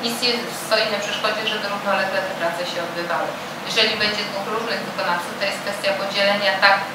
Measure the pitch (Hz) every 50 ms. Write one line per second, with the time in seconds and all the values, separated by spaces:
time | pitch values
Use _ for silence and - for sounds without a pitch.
0 | 233 233 233 - 247 240 233 233 233 233 - - - - 220 214 214 220 214 202
1 | - - - - - 220 214 214 214 214 214 214 202 196 202 202 202 202 190 196
2 | 196 190 - 190 190 185 - - 170 170 - 175 180 170 175 175 170 170 170 175
3 | 170 170 170 - - - - - - - - - - - - 226 214 220 220 208
4 | 214 208 208 208 208 - 196 196 196 202 214 226 233 - 202 196 196 190 - 190
5 | 185 185 175 180 - - - - 196 196 202 - - 208 202 - - 196 196 196
6 | 196 196 196 202 196 202 202 208 202 190 190 190 202 196 196 196 - -